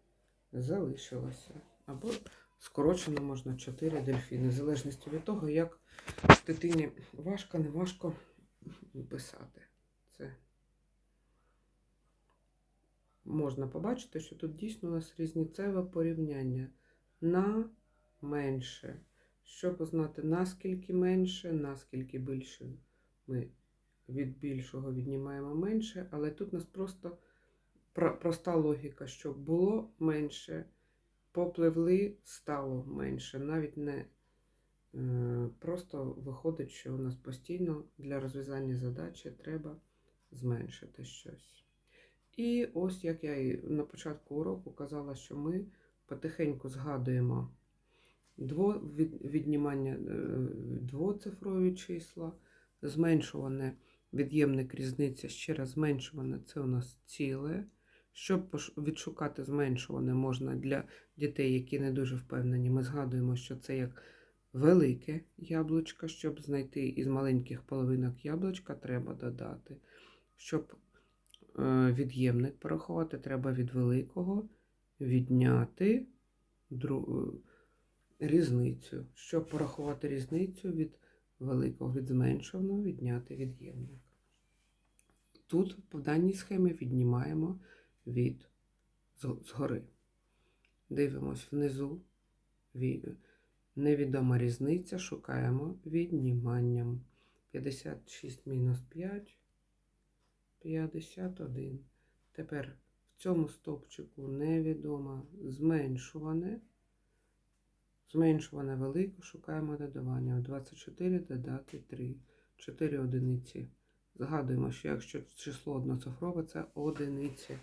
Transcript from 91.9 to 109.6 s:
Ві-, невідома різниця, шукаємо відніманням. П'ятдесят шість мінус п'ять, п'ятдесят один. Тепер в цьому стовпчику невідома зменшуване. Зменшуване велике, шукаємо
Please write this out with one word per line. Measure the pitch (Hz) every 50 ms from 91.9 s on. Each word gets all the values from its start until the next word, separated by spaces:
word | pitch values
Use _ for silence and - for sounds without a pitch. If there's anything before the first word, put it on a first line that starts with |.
| 156 180 - _ _ _ _ _ _ _ _ _ _ _ _ _ -
Ві-, | 123 127 127 131 - - - - - _ _ _ _ _ _ _ _ _ _ -
невідома | 139 143 147 147 143 143 131 131 135 127 127 123
різниця, | 120 120 120 120 - 135 143 165 180 180 - 190 180
шукаємо | 180 - 147 - - - 131 127 123 120 123 135 147 170 185 - -
відніманням. | 160 156 170 170 175 175 143 131 127 123 120 120 120 120 123 123 123 120 120 120 120 123 127 127 - _ _ _ _ _ _ _ _
П'ятдесят | - 139 127 139 131 - - 151 147 147 - -
шість | - - - 135 123 - -
мінус | 139 135 127 123 123 123 123
п'ять, | - - - 160 180 190 202 208 208 - - _ _ _ _ _ _ _ _ _ _ _ _ _ _ _ _ _ _ _ _ _ _ _ _ _
п'ятдесят | - 160 160 160 160 151 156 160 160 - - 185 185 180 185 -
один. | 156 131 127 135 135 135 131 139 - _ _ _ _ _ _ _ _ _
Тепер | - - 160 160 151 143 131 135 - - _ _ _ _ _ _ _
в | -
цьому | - 185 180 165 156 -
стовпчику | - - - 160 147 139 - - - - - - - 143 135
невідома | 135 135 139 147 160 165 160 160 160 160 151 147 151 147 139 139 139 135 135 139 147 175 202 -
зменшуване. | 135 131 143 151 165 165 151 139 135 127 127 127 - - 156 156 156 160 165 175 190 220 233 - _ _ _ _ _ _ _ _ _ _ _ _ _ _ _ _ _ _ _ _ _ _ _ _ _ _ _ _ _
Зменшуване | - 156 165 160 156 156 - - 147 143 139 135 135
велике, | 131 135 135 139 175 196 196 - -
шукаємо | - - - 165 - - 156 156